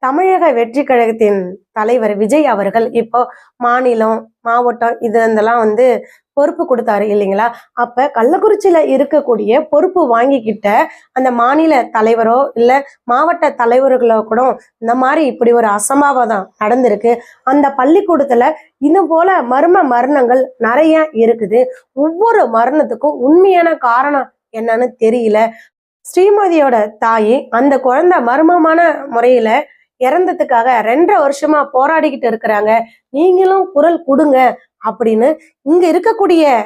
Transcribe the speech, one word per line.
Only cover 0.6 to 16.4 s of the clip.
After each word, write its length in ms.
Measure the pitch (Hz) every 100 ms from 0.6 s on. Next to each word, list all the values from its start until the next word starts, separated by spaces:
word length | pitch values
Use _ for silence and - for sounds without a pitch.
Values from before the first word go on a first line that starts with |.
| 226 233
கழகத்தின் 720 | 294 254 233 226 214 202 180 185 _
தலைவர் 420 | - 214 247 220 208
விஜய் 300 | 214 285 285
அவர்கள் 460 | 214 196 220 226
இப்போ 280 | 226 226 240 240 - _ _
மாநிலம், 720 | 240 240 254 226 220 220 226 _
மாவட்டம் 540 | 233 233 247 233 233 233
இது 320 | 233 220 226
இதெல்லாம் 260 | 220 214 240
வந்து 280 | 220 214 254 - - _ _
பொறுப்பு 300 | - 294 339
கொடுத்தாரு 420 | 339 233 226 202 208
இல்லைங்களா? 400 | 208 202 196 233 233 -
அப்ப 320 | - 240 240 254
கள்ளக்குறிச்சியில 680 | - 226 370 415 415 392 339 294
இருக்கக்கூடிய 840 | 269 277 302 - 226 208 247 311
பொறுப்பு 320 | 294 359 370 302
வாங்கிக்கிட்ட 580 | 233 254 277 220 208 202 220 254 - _
அந்த 200 | - 262
மாநில 500 | 240 240 285 320 285
தலைவரோ 680 | 233 233 220 226 226 240 277
இல்ல 180 | - 240 269 277 _
மாவட்ட 460 | - 240 311 339 302
தலைவர்களோ 760 | - 233 240 269 254 233 220
கூட 180 | 220 220 262 233 _ _
இந்த 180 | 226 240
மாதிரி 300 | 262 311 294
இப்படி 260 | 220 233
ஒரு 160 | 240 220
அசம்பாவிதம் 800 | 202 - 277 285 262 233 220